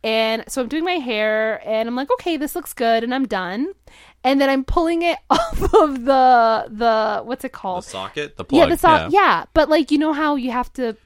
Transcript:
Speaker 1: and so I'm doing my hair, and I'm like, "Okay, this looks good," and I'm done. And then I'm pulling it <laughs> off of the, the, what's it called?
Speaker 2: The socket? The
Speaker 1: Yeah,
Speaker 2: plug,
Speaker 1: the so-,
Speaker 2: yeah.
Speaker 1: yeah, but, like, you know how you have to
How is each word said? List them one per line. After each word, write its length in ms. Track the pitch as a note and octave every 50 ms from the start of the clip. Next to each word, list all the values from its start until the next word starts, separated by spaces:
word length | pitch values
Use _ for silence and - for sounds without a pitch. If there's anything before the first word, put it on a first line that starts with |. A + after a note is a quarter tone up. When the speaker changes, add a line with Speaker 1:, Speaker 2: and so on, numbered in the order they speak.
| -
Speaker 1:
and 400 | A3 A3 A3 A3 A3 A3+ A3 - -
so 120 | - C4+
I'm 60 | B3+ A3
doing 160 | C#4 D#4+ D#4+
my 100 | F4+ F4+ F4
hair, 640 | C4 B3 A3+ G#3+ G#3+ A3 G#3+ A3 A3 A3 A3 - -
and 220 | F#3+ A3 A3 A3+ A#3
I'm 60 | A#3+
like, 140 | B3 C#4 -
"Okay, 240 | B4+ B4 - F4+ E4
this 180 | D4 D4 D4 -
looks 200 | F4+ D4 - -
good," 280 | - B3+ A3+ A3+ A3+ A3+
and 100 | A#3 B3+
I'm 120 | C4+ C4+
done. 460 | G3+ G#3+ F#3+ F#3 F3 F#3+ A3 C#4+ F#4 G4 _ _ - - - - - _ _
And 160 | - B3+ C#4 C4+
then 120 | C#4 C4+
I'm 140 | C4+ C4+ C4
pulling 360 | - - F4+ E4 E4 E4+ E4
it 160 | E4+ E4+ - - _
<laughs> 60 | _
off 320 | D#5 D#5+ E5+ E5 D#5+ - - - -
of 300 | A4 D#4+ D4+ C4+ C4 A#3
the, 640 | C4 C4+ C4 B3+ B3+ B3+ A#3+ A3+ A3+ A3 A3 - -
the, 540 | A3 G#3 A#3 A#3 A3 A3 G#3+ G#3+ G#3 - A2
what's 180 | A3 B3+ - -
it 80 | B3+
called? 320 | - - - G3 F#3 F3+ -
Speaker 2:
The 40 | -
socket? 480 | - F#2+ F#2+ G2 - D3 D3 D3 -
The 80 | - - -
Speaker 1:
Yeah, 160 | C4+ D4+ E4
Speaker 2:
plug, 40 | -
Speaker 1:
the 60 | E4+
so-, 120 | - - E4+
Speaker 2:
yeah. 200 | D#4+ D4+ - -
Speaker 1:
yeah, 340 | D4+ G4+ G4 D#4 F#3+ E3 - _ _
but, 160 | D#4+ D4+ C#4+
like, 200 | D#4 E4 C4 -
you 60 | C#4+
know 160 | C4+ D#4 D#4
how 220 | D#4 C#4 D#4 D4+ D4
you 140 | C#4 A#3+ B3+
have 200 | A#3 B3 B3 - _
to 200 | - B3 A3+ A3 _ _